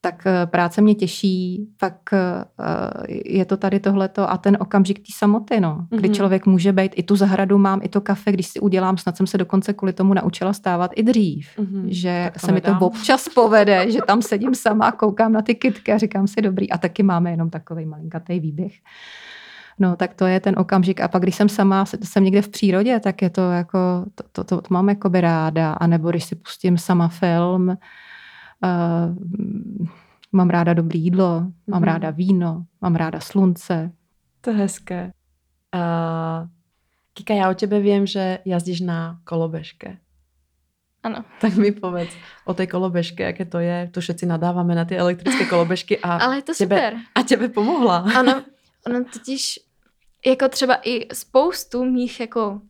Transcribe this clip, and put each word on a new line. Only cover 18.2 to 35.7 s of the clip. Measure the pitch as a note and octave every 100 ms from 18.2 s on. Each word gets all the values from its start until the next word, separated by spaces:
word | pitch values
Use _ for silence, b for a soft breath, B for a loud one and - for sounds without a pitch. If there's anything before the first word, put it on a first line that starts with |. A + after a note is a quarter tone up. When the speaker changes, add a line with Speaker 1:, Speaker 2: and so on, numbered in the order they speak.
| E3+ F3+
Speaker 1:
výběh.“ | D#3 D3 G3 - _ B B B B B B B B -
No, | F#3 F3
tak | F3+
to | - F#3
je | F#3
ten | F#3 F#3+
okamžik. | F3+ G3 F3+ F#3+
A | F3
pak, | F#3
když | F#3
jsem | - G#3
sama, | G#3 G3 F#3+
s-, | G3 G3+
jsem | F3 -
někde | F#3+ G3
v | G3+
přírodě, | - G3 F#3 G#3+ A#3+
tak | G#3 F#3
je | F#3
to | F3 F#3
jako, | F3 F3 F#3+ F#3 F3+ F#3
to, | - -
to, | -
to, | - F3+
to | -
mám | F3+ G3
jakoby | G3+ G3+ F3+
ráda. | E3+ E3 D#3+ D#3 D#3+
A | D#3 E3+
nebo | E3+ D#3+
když | E3+
si | E3+
pustím | - - - F#3 F3
sama | - F3+ E3+
film, | E3+ F3+ E3+ F3 F#3 F3+ F3+ B B B B B B B B
eh, | F#3 F3 E3+ E3+ E3+ F3 F#3 G3+ G3+ G#3+ G#3 G3+ E3+ B B B _
mám | F#3+ F3+
ráda | E3+ E3+
dobrý | E3+ E3 E3
jídlo, | E3 F3+ F#3 E3 F3+ F3+ -
mám | F#3
Speaker 2:
Mhm. |
Speaker 1:
ráda | E3 D#3+ D#3+
víno, | D3+ F3+ F#3 F3 E3 E3+ _
mám | F#3
ráda | E3 D#3+ D#3+
slunce. | - G3+ F#3+ F3 - E3+ E3 E3+ _ _ _ _
Speaker 2:
To | -
je | G#3+
hezké. | G3+ G#3 - F3+ F3+ - _ _ _ _ _